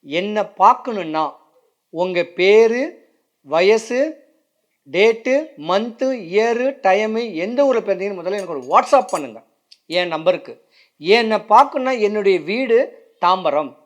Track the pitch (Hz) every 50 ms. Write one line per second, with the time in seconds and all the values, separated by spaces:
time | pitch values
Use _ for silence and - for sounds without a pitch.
0 | _ 143 143 170 190 208 214 214 196 208 - - 190 214 254 - - 262 226 202
1 | 175 160 156 156 156 143 - _ _ _ _ _ _ _ _ _ _ _ - 165
2 | 180 185 180 175 170 170 - - 180 190 208 220 226 226 226 247 269 339 - -
3 | _ _ _ _ _ _ _ _ _ 139 143 165 185 196 220 226 220 - 240 254
4 | 277 320 311 - _ _ _ _ _ _ _ _ _ _ _ _ _ 143 135 175
5 | 202 226 226 226 - 254 262 277 320 311 - - 147 160 180 202 220 240 226 _
6 | 269 262 262 240 196 165 180 202 226 233 233 233 247 269 269 269 - 190 190 202
7 | 214 220 220 226 240 226 190 160 175 208 247 247 285 269 254 226 - 208 196 180
8 | 190 202 202 180 165 180 196 208 190 170 165 139 123 131 160 226 240 - - 262
9 | - - - 170 147 123 107 101 _ _ _ _ _ _ _ _ _ _ 165 175
10 | 180 175 165 156 165 185 180 156 - - 113 _ _ _ _ _ _ _ _ _
11 | 147 165 202 240 233 220 220 208 214 - 214 226 277 285 - 285 254 254 262 240
12 | 208 208 208 214 202 196 190 175 151 156 208 240 262 240 226 233 285 - - -
13 | _ _ _ _ - 175 185 185 180 160 139 147 151 135 - _ _